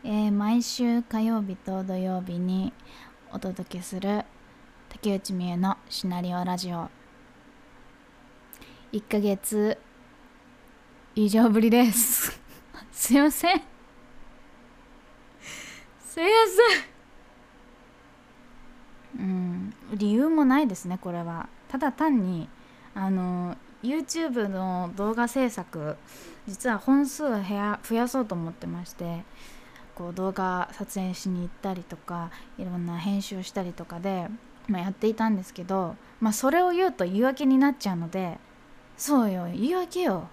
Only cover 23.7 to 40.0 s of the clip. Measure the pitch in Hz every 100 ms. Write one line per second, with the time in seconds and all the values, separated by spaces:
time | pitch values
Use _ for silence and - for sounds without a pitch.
23.7 | - 233 302 277 330 320 240 202 190 185
24.7 | 180 175 196 202 220 240 269 247 214 175
25.7 | 165 151 151 - - - - - 190 254
26.7 | 208 - 269 277 - 294 214 190 202 208
27.7 | - - 226 240 269 214 175 165 175 170
28.7 | 170 175 - 175 170 - - - - -
29.7 | - - - 175 175 190 190 185 180 180
30.7 | - 196 196 185 180 190 180 175 - 196
31.7 | 185 170 165 - 175 170 - - - 185
32.7 | 180 170 170 185 202 196 190 185 208 180
33.7 | 175 170 170 190 185 170 226 - - -
34.7 | 190 185 190 214 220 226 202 185 - 180
35.7 | 190 175 - - - 220 214 269 330 359
36.7 | 349 370 - 180 196 254 269 277 262 277
37.7 | 277 202 175 165 190 180 - - - -
38.7 | - - - - 285 214 185 175 180 240
39.7 | 370 349 359